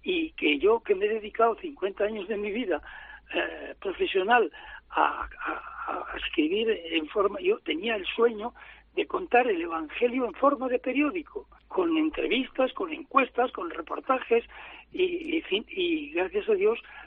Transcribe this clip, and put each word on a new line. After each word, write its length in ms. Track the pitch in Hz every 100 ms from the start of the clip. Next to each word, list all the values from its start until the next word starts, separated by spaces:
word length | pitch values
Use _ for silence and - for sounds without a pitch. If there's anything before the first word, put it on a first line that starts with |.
y 280 | - 185 -
que 260 | - 151 143
yo, 220 | 190 226
que 120 | -
me 120 | 190 208
he 20 | 220
dedicado 400 | 208 - 233 214
cincuenta 440 | 170 285 196 196
años 240 | 208 220 190
de 100 | 208
mi 140 | 208
vida, 300 | 214 202 147 - - - - -
eh, 400 | 175 170 156 139 139
profesional 720 | 196 170 185 190 190 240 175 - - - -
a, 360 | - 151 - - - -
a, 680 | - - - - - -
a 40 | -
escribir 520 | - - 156 202 226
en 380 | 196 165 165 151
forma, 320 | 208 196 196
yo 160 | 180 220
tenía 360 | - 156 226 214
el 100 | 175
sueño 480 | - 233 214 233 - - - _ -
de 120 | -
contar 400 | - 185 240 254
el 140 | 170
Evangelio 640 | 170 165 156 - 240 254 240
en 80 |
forma 340 | - 277 254 254
de 100 | 254
periódico, 680 | 269 262 294 190 - - - - -
con 300 | - 170 160
entrevistas, 760 | 156 - - 233 247 - 262
con 200 | - 175
encuestas, 580 | 147 - 269 247 - 247
con 200 | - 175
reportajes, 720 | - 156 151 - 165 - - - - - - -
y, 100 | -
y, 340 | 185 175 160 160
en 60 |
fin, 220 | - 190 -
y 420 | 190 175 156 147
gracias 360 | 165 185 202 214
a 40 |
Dios 260 | 196 208 233 - -